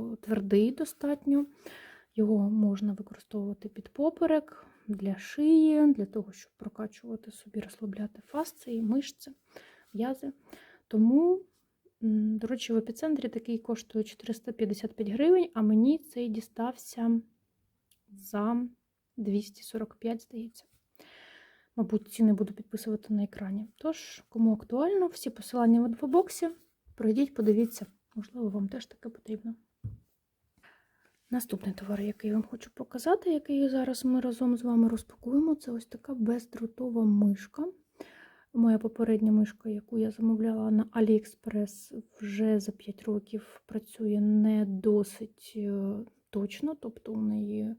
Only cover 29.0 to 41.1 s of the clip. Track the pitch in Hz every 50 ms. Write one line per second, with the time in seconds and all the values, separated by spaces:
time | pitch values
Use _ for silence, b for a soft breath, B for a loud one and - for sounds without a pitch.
29 | - 233 233 - - - 220 214 220 226 226 - _ _ _ _ - - - -
30 | _ _ _ _ _ _ _ _ _ _ _ _ b b b b b b b b
31 | b b b b _ - 240 247 233 - 208 190 - 196 190 190 196 196 202 202
32 | 202 208 208 - - 214 214 220 214 - - - - - _ - 254 - - 247
33 | - 320 370 - - 370 320 294 294 - 285 277 277 269 262 262 254 262 254 -
34 | - 254 254 254 247 254 233 233 254 247 240 233 240 240 240 233 226 226 226 220
35 | - - - - - 240 262 285 311 320 302 302 - 254 240 233 226 - - 226
36 | - - 269 247 220 220 240 240 233 - - - 226 226 - - 254 247 233 233
37 | 220 214 208 202 208 202 196 190 196 - - - 311 370 370 _ _ _ B B
38 | B B B B B B B B B B - 240 233 226 220 214 220 220 226 -
39 | 226 226 220 214 220 214 214 214 214 214 - _ - 220 208 208 - - 240 226
40 | 220 220 214 - 226 226 226 214 220 226 220 220 214 220 214 214 226 226 - 233
41 | 220 214